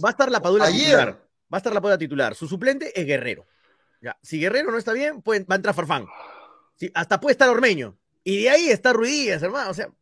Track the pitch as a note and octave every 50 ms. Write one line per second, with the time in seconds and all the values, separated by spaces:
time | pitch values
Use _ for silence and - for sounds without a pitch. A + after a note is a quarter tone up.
0 | E3 A3 - - C#4 C4 B3 G#3+ E3 F3 F#3+ G#3+ - E3 F3+ B3+ D4+ D#4 C#4+ C#3+
1 | B2+ G#2+ F#2 - _ _ _ _ _ _ - F#3+ F#3+ A#3+ G#3 G3+ F#3 G#3 G3 E3+
2 | D#3+ C3+ C#3+ C#3 C3 A2 - - E3 C#3+ F#3 F3+ A3 C4 C#4 C#4 D#4 C4+ - F#3+
3 | E3 C#3 C#3+ B2+ A#2+ A#2+ G2+ - - _ _ _ _ _ _ _ _ _ _ _
4 | - A#2+ - - _ - D#3+ D#3 D#3+ F#3+ A3+ C4+ D#4 D4 A3+ A#3 G3 A#3 A3 B3+
5 | C#4+ D4+ D4+ A#3+ - A3 A3 G3+ F#3+ - F#3+ G3 F#3 G#3+ F#3+ E3 E3 C#3+ D#3+ C3+
6 | G#2 - - - - - - - - - _ _ _ _ _ _ - F3+ - D#3+
7 | E3+ - G#3 - - D4 B3+ - C#4 B3 A#3+ A#3 C4 A#3+ F#3+ D3+ B2 G#2 F#2 _
8 | _ _ _ _ - F#3+ G3 G3+ A3 B3 C#4+ D#4+ F4 D#4 A3 - - B3+ A#3+ A3
9 | A3+ B3 D4 D4 C#4 G#3+ F#3 D3+ D3+ F3+ A3+ C#4+ B3 F#3+ F#3 F3 G#3 - - _